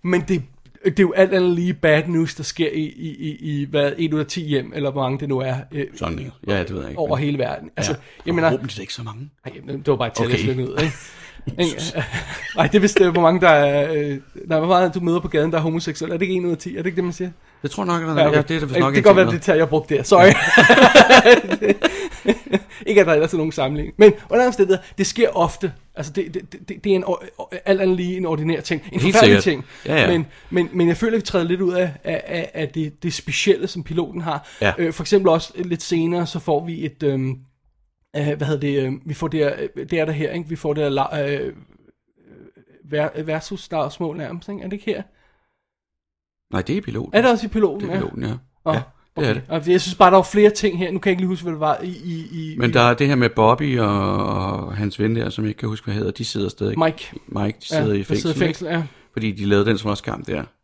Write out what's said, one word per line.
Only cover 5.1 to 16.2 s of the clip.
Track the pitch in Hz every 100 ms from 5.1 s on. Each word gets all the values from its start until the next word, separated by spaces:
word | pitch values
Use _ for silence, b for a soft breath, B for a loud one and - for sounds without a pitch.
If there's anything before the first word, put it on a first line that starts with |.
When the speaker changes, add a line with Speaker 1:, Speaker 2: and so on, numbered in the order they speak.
| 139
Speaker 1:
det | 143
nu | 131
er, | 131 131 131
øh, | 151 - -
Speaker 2:
Sådan, | 82 82
ja. | 131 - -
Ja, | 101
det | 87
ved | 95
jeg | 60
ikke, | -
Speaker 1:
over | 147 135
Speaker 2:
men |
Speaker 1:
hele | 143 143
verden. | 123 80 78 -
Altså, | 101
Speaker 2:
Ja. | 120 B B -
Speaker 1:
jeg |
mener | 170 165
Speaker 2:
Forhåbentlig | - 131 107
ikke | 95
så | -
mange. | 113 107 143 _
Speaker 1:
Ej, | 131 131 135
det | 139 147
var | 131
bare | 117
et |
tal, | 110 117
Speaker 2:
Okay. |
Speaker 1:
jeg | 123
slyngede | 107 131 123
ud, | 139
ikke? | 156 - B B B B -
Speaker 2:
<laughs> | -
Speaker 1:
Ikke? | 175 - 165 165 120 -
<laughs> | - - - -
Ej, | 139
det |
er | 208
vist, | 202 -
øh, | 180
hvor | 170
mange, | 165 180
der | 175
er, | 147 143 143 143
øh, | 156 147 139 - - -
nej, | 160
hvor | 165
meget | 180 185
du | 180
møder | 175 170
på | 160
gaden, | 156 156
der | 160
er |
homoseksuel. | 160 165 165 147 160
Er |
det | 170